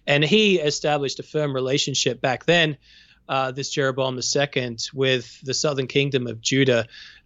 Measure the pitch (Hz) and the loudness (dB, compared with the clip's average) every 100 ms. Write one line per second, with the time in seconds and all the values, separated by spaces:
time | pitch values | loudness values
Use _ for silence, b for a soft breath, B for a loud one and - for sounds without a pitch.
0 | - 143 151 208 214 175 151 - 156 147 | 0 2 4 4 4 4 0 -2 0 0
1 | 135 - - 151 147 131 127 143 - 127 | -2 -6 -6 -4 -2 -2 -2 0 0 0
2 | 135 120 139 120 - 175 156 143 b b | -2 0 -2 -2 2 4 2 -2 b b
3 | b b - 135 131 127 135 147 135 131 | b b -4 -2 -2 -4 -6 -2 -2 0
4 | 131 127 - 143 143 139 123 117 - 139 | -2 -2 -2 0 0 -2 -4 -8 -10 -2
5 | 131 127 - - 131 127 156 139 127 139 | 0 0 -2 -14 -6 -2 -2 -2 -2 0
6 | 139 135 120 113 - 135 135 117 113 B | 0 -2 -4 -6 -2 2 4 2 0 B
7 | B B | B B